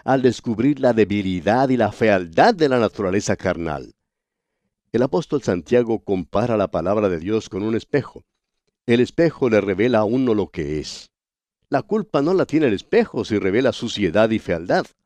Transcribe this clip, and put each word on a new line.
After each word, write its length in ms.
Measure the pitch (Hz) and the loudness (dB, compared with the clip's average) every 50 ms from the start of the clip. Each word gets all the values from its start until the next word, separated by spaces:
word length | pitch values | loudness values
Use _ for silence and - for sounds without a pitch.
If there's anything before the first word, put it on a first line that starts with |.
| _ | _
al 200 | 123 131 131 120 | 0 0 2 2
descubrir 560 | 127 113 - - 127 110 95 120 143 147 135 | 2 0 -2 -4 -6 -2 0 0 0 0 2
la 140 | 135 123 117 | 0 2 4
debilidad 760 | 110 104 92 101 104 95 95 92 90 76 98 110 127 139 131 | 4 2 2 0 -2 -2 -2 -4 -2 0 0 2 2 2 2
y 80 | 127 120 | 2 0
la 140 | 107 104 | 0 -2
fealdad 640 | 104 - 120 107 101 92 90 82 85 - 185 233 233 | -2 0 0 2 2 2 0 -2 0 2 4 4 4
de 140 | 170 156 139 | 2 2 2
la 100 | 127 123 | 2 2
naturaleza 560 | 113 98 - - 101 90 92 107 - - 98 | 0 0 -2 -4 -4 -2 -2 -2 -2 -2 -4
carnal. 580 | - - 95 87 82 82 80 76 69 64 - - _ _ _ _ _ _ _ _ _ _ _ _ _ _ _ _ _ _ _ | -2 -2 -4 -4 -2 -4 -6 -6 -8 -10 -14 -20 _ _ _ _ _ _ _ _ _ _ _ _ _ _ _ _ _ _ _
El 100 | - 113 | -2 -2
apóstol 400 | 123 135 - 180 156 - 156 139 | 0 0 0 -4 -4 -4 -4 -4
Santiago 600 | - 120 95 90 76 - 120 123 120 113 113 98 - | -2 -2 -4 -4 -2 0 2 2 2 2 -2 -4 -4
compara 520 | - 98 92 82 - - 101 117 120 113 | -4 -4 -4 -4 -4 -2 -2 0 0 0
la 140 | 107 95 - | 0 0 0
palabra 400 | - 82 82 92 104 107 104 95 | -2 -2 -2 0 0 0 0 0
de 100 | 87 80 | -2 -2
Dios 300 | 82 98 110 110 - - | -4 -4 -4 -4 -4 -6
con 140 | - 95 104 | -6 -6 -4
un 120 | 110 117 | -2 -4
espejo. 480 | 104 - - - 143 117 - - - - _ _ _ _ _ _ _ _ _ _ _ _ | -4 -4 -2 -4 -4 -4 -6 -10 -20 -20 _ _ _ _ _ _ _ _ _ _ _ _
El 160 | - 120 123 | 0 2 2
espejo 480 | 220 - - - 170 160 - - 139 120 | 2 2 2 2 0 0 0 0 0 2
le 100 | 110 104 | 4 2
revela 400 | 98 101 95 95 117 127 120 107 | 2 2 0 0 0 2 2 2
a 40 | 107 | 2
uno 280 | 101 120 135 131 123 110 | 0 0 0 0 0 0
lo 160 | 104 92 - | 0 -2 -4
que 300 | - 87 76 71 78 76 | -6 -6 -6 -4 -6 -6
es. 300 | 69 - - - - - _ _ _ _ _ _ _ _ _ _ _ _ | -6 -8 -12 -16 -18 -20 _ _ _ _ _ _ _ _ _ _ _ _
La 120 | - 135 | -4 -4
culpa 400 | - - 202 220 180 - - 147 | -2 -2 -2 -4 -2 -2 -2 0
no 120 | 139 165 190 | 0 2 2
la 120 | 180 139 | 0 0
tiene 220 | - 139 160 156 123 | 0 0 0 2 2
el 60 | 101 | 0
espejo 520 | 92 - _ - 226 220 - - - - | -2 -2 _ 0 0 0 0 -2 -6 -4
si 120 | - 110 101 | -2 -2 -2
revela 360 | 95 95 95 120 139 120 107 | 0 0 0 0 0 0 -2
suciedad 560 | - 120 110 - 101 104 82 87 104 113 110 | -2 -6 -8 -4 -2 -2 0 2 2 2 2
y 100 | 107 101 | 2 -2
fealdad. 460 | - - 87 82 87 101 - 185 143 - _ _ _ | -2 -4 -6 -4 -2 -2 -2 -2 -2 -4 _ _ _